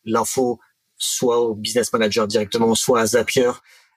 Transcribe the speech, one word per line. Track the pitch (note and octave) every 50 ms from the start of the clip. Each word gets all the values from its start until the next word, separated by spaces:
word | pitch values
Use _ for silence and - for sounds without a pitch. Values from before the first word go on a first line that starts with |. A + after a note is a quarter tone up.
| -
l'info | A2 A2 A#2 A#2+ - - - B2+ B2 A#2+ - _ _ _ _ _ _ _ -
soit | - - - - C3 A#2+ A#2 A#2+
au | A#3+ D#3+ G#2+
business | G#2 G#2+ A2 G#2+ B2 A2 - -
manager | A#2 A2 G#2+ G2+ A2+ G#2+
directement, | G2+ G#2 A2+ G#2 G2+ - A#2 A#2 A2+ A2+
soit | - - - B2+ A2+ A2+
à |
Zapier ? | G#2+ - A#2+ G#2+ - - C3+ B2 B2 B2 - - _ - - _ _ _